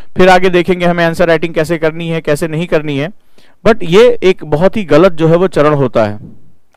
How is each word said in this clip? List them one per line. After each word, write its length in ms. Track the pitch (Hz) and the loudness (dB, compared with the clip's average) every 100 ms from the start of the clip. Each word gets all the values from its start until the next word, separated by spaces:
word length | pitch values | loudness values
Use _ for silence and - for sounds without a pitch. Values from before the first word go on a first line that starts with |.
| - - | -8 2
फिर 120 | 185 | 4
आगे 220 | 185 190 | 4 4
देखेंगे 360 | 175 170 180 175 | 0 0 -2 -2
हमें 180 | 175 | 0
आंसर 240 | 165 165 170 | 0 0 0
राइटिंग 260 | 160 165 | 0 0
कैसे 240 | 165 156 165 | -4 -4 -2
करनी 300 | 160 160 165 | -4 -4 -6
है, 120 | 165 | -6
कैसे 280 | 156 147 165 | -4 -4 -2
नहीं 180 | 156 175 | -4 -2
करनी 320 | 160 151 139 | -4 -2 -6
है, 120 | 151 - - - - - | -6 -10 -20 -20 -20 -4
but 180 | 202 226 | 0 0
ये 340 | 165 175 240 240 | 2 4 4 4
एक 220 | 180 185 156 | 0 -2 -2
बहुत 300 | 147 185 226 | 0 0 0
ही 80 | |
गलत 280 | 196 147 190 | 0 4 4
जो 160 | 170 160 | 2 0
है 80 | 170 | 2
वो 120 | 185 | 0
चरण 260 | - 151 | 0 0
होता 300 | 147 131 120 | 0 0 0
है, 140 | 107 104 - - - - - | -2 -4 -14 -18 -20 -20 -20